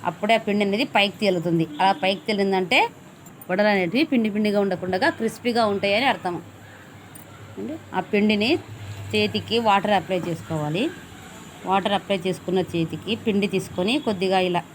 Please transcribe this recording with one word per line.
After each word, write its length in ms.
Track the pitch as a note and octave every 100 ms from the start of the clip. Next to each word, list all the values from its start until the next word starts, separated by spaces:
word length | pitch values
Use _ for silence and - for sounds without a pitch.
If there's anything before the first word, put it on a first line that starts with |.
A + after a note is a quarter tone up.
| -
అప్పుడే 240 | E3+ G#3+
ఆ 80 | A3+ A3
పిండి 180 | G3+ G3+
అనేది 180 | G3+ - A3
పైకి 200 | G3+ -
తేలుతుంది. 440 | G3+ F3+ E3+ E3 D#3+ -
అలా 120 | F#3+ G3
పైకి 200 | F#3+ G3 -
తేలిందంటే 520 | G#3 G3 F#3+ F3+ C4+ A#4 - - - - - -
వడలు 180 | F#3 G#3
అనేటివి 320 | G3+ F3+ A#3 D#4
పిండి 180 | B3+ G#3+
పిండిగా 260 | G#3 G#3+ G3+
ఉండకుండా 460 | G3 F3+ F#3 F#3+ C#4+ E4
క్రిస్పీగా 460 | A3+ - A#3+ A#3 A3
ఉంటాయని 340 | G3+ G3+ G3+ C4+
అర్థం. 240 | G3 F#3 E3 - - - - - - - - - - - -
అంటే 180 | G#3+ D#4+ - F#3+
ఆ 20 | F3+
పిండిని 380 | G#3 G#3+ G#3 A3 F4 - - - - -
చేతికి 440 | G#3+ G#3 G#3 - A3+ A3
వాటర్ 280 | G3+ G#3 G3+
అప్లై 220 | D#3+ F#3 E3
చేసుకోవాలి. 560 | E3 - D#3+ D3 E3 D4+ - - - - - - - F3+
వాటర్ 280 | F#3+ G3+ G3+
అప్లై 200 | - G3 F#3
చేసుకున్న 340 | F3 - F#3 E3
చేతికి 400 | E3+ D#3+ D#3 F3 A3 A#3
పిండి 200 | G3+ G3
తీసుకొని 380 | F#3+ - - F#3+ C#4+ C4
కొద్దిగా 340 | G3 F#3+ F#3 F#3
ఇలా 140 | F3 -